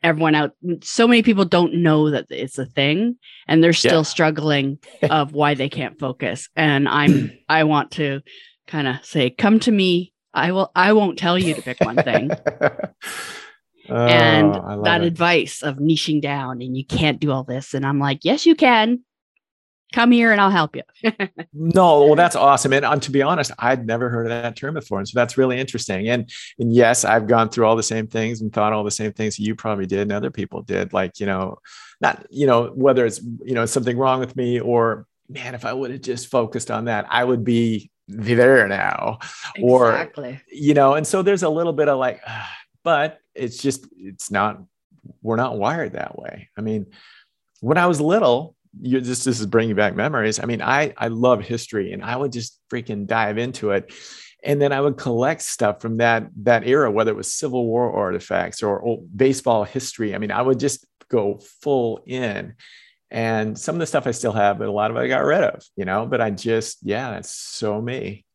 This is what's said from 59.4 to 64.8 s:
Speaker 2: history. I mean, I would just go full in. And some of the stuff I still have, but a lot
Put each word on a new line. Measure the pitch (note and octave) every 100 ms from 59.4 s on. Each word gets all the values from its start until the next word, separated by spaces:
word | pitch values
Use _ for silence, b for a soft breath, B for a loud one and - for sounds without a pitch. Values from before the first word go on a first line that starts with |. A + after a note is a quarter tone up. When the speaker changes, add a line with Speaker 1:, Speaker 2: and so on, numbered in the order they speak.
| - A2+
Speaker 2:
history. | G2+ C3+ B2+ - G#2+
I | F#2+
mean, | G#2
I | G2+
would | B2+ B2+
just | C#3 - _ _ _
go | B2 G2+ G2+ _ _
full | - C#3 A#2 A2 -
in. | B2+ B2 G2+ F#2+ - b b b b _
And | A2+ A2+ A2+ G#2+ G#2+
some | - E3
of |
the | D#3+
stuff | D3 C3
I |
still | A#2 A#2+
have, | G#2+ G2+ G2+
but | G#2
a |
lot | G#2